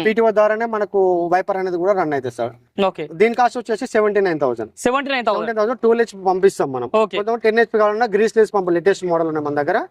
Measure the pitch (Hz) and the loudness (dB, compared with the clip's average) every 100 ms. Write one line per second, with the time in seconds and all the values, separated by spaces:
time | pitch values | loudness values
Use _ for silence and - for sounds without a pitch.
0 | 190 220 226 208 214 214 233 214 202 196 | 0 2 2 4 2 2 -4 -4 -2 0
1 | 185 175 170 180 190 190 185 175 185 196 | 2 2 0 0 -2 -4 -4 -2 0 0
2 | 160 143 131 - 120 120 _ - 196 175 | 0 -2 -4 -6 -6 -8 _ -2 -2 -2
3 | 151 165 226 233 240 247 - 214 254 226 | -6 0 2 2 0 -2 -6 -6 -2 0
4 | 214 208 196 156 139 117 107 - 240 262 | 2 2 0 0 0 -2 -6 -4 -2 -2
5 | 277 262 220 202 - 220 214 247 226 233 | -2 -2 -2 -2 -2 -2 -2 0 2 2
6 | 233 196 190 185 190 - 156 131 - 220 | 0 -2 -2 2 2 2 -2 -4 -2 0
7 | 214 196 208 233 220 220 226 220 208 208 | 0 -2 -4 -2 0 2 2 2 2 2
8 | 240 196 220 226 208 208 180 170 170 185 | 0 0 2 2 2 0 0 0 2 0
9 | 180 165 165 156 147 147 147 208 359 | 0 0 0 -4 -4 -2 0 -2 -2